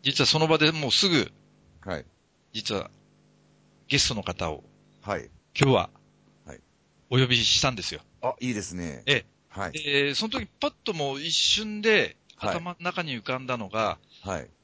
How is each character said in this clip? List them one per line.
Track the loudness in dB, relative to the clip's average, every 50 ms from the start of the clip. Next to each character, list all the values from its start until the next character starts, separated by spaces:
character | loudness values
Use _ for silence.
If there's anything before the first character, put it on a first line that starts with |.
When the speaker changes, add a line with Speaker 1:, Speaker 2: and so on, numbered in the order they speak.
| -2
Speaker 1:
実 | 0 2 4
は | 4
そ | 4 4 4
の | 4
場 | 4 6
で | 6 6 4
も | 4 2 -2 0
う |
す | 2 2 4 4
ぐ、 | 4 4 2 0 -6 _ _ _ _ _ _ _ _ -16
Speaker 2:
は | -8 -8 -8
い。 | -8 -8 -14 _ _ _ _ _ _ _ _ -12
Speaker 1:
実 | -8 -6 -4 -4
は | -4 -4 -8 -14 _ _ _ _ _ _ _ _ _ _ _ _ _ _ _ _ _ _ 0
ゲ | 2
ス | 2 2 2
ト | 0
の | -2 -4
方 | -6 -4 -4 -4 -4
を、 | -4 -6 -12 -20 _ _ _ _ _ _
Speaker 2:
は | -6 -6 -6
い。 | -6 -6 -12 -20 -20 _ _ _ 2
Speaker 1:
今 | 4 4
日 | 4
は、 | 4 2 -2 _ -20 _ _ _ _ _ _ _ _ _
Speaker 2:
は | -20 -20
い。 | -20 _ _ _ _ _ _ _ _ _ _
Speaker 1:
お | 2
呼 | 2 4
び | 4 4
し | 2 4 2 2 2
た | 2 0
ん | 0
で | -2 -8
す | -8 -10
よ。 | -12 -14 _ _ _
Speaker 2:
あ、 | -4 -4 -4 -2
い | -4 -4
い | -4
で | -4
す | -6 -6 -8
ね。 | -8 -8 -8 -8 -6 0
Speaker 1:
え | 0 0
え。 | 0 0 _ _ _ _ _
Speaker 2:
は | -10 -8 -8 -6
い。 | -6
Speaker 1:
で、 | -6 -4 0 2 2 2 2 -2
そ | -4 -4
の | -4
時 | -6 -6 -8
パ | -8 _ _ -6
ッ | -6 -6 _ _
と | -8 -4
も | -4 -4 -4 -4
う | -4
一 | -4 -2
瞬 | -2 0 2 2 2 0 -2 -6 -8 0
で、 | 2 4 4 4 2 0 -4 _ _ _ -14
Speaker 2:
は | -6 -4 -2 -2
い。 |
Speaker 1:
頭 | -2 -4 -8
の | -12 _
中 | -6 -4 -4 -4 -4
に | -4 -6
浮 | -6
か | -4 -4 -6
ん | -4 -2
だ | -4 -4
の | -4 -4
が、 | -4 -2 0 0 0 -2 -4 _ _ -20 -12
Speaker 2:
は | -8 -6 -6 -6
い。 | -6 -12 _ _